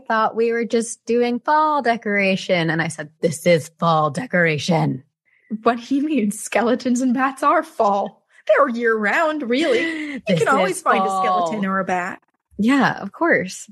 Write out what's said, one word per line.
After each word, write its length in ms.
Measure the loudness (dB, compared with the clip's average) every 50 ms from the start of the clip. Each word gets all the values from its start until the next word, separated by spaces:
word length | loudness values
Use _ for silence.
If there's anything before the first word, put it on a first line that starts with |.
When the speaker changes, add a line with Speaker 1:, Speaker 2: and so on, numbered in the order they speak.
| -2 -2
Speaker 1:
thought 260 | 0 0 0 0 0
we 160 | -2 -2 0
were 120 | 0 -2 -2
just 400 | -2 -2 -2 -2 -4 -8 -10 _
doing 320 | -2 0 0 0 0 -2 -2
fall 400 | 0 2 2 4 4 2 0 0
decoration." 880 | 0 0 -2 -2 -2 -2 0 0 2 2 0 0 0 0 0 0 2 0
And 120 | 0 -2
I 60 | -2 -4
said, 220 | -6 -10 -12 -14 _ _
"This 260 | -2 -2 -2 0 2
is 240 | 2 4 2 2 -4 -8 -2
fall 320 | 0 2 2 2 2 0
decoration." 960 | -2 -4 -6 -2 0 2 2 2 0 0 0 0 0 2 0 0 -2 -4 -10 _ _ _ _ _ _ _ _ -10 -10 0 0
Speaker 2:
What 140 | 0 0 0 -2
do 80 | -2 -2
you 80 | -2
mean? 280 | 0 0 0 0 0 -2
Skeletons 720 | -2 -6 -6 -4 -2 0 0 2 0 0 0 -2 0 0
and 100 | 0 0
bats 300 | 0 0 0 -2 -2 0
are 200 | 0 2 2 2
fall. 600 | 0 -2 -2 0 0 2 0 0 -2 -6 -10 _ _ _ _ -6 _
They're 240 | 2 4 4 4 2
year 260 | 0 0 0 0 0
round, 540 | 2 0 0 0 2 0 0 -2 -2 -2 -2
really. 300 | 0 0 2 2 2 0 0 -2 -6 -6 -8 -10 -10
You 80 | -8 -4
Speaker 1:
This 120 | -2 0 2
Speaker 2:
can 100 | 2 2
always 280 | 2 2 2 0 -2
Speaker 1:
is 60 | -2
Speaker 2:
find 220 | 0 0 2 2 2
Speaker 1:
fall. 160 | 0 0 0
Speaker 2:
a 20 |
skeleton 440 | 0 0 0 0 0 -2 -2 -4 -2
or 120 | -2 -2 -2
a 60 | -2
bat. 380 | -2 -2 -4 -4 -6 -8 -12 _ _ _ _ _ _ _
Speaker 1:
Yeah, 400 | -2 0 2 4 4 4 2 0 -2
of 100 | -8 -12
course. 540 | -6 -2 0 2 2 0 0 -4 -10 -14 -18 -8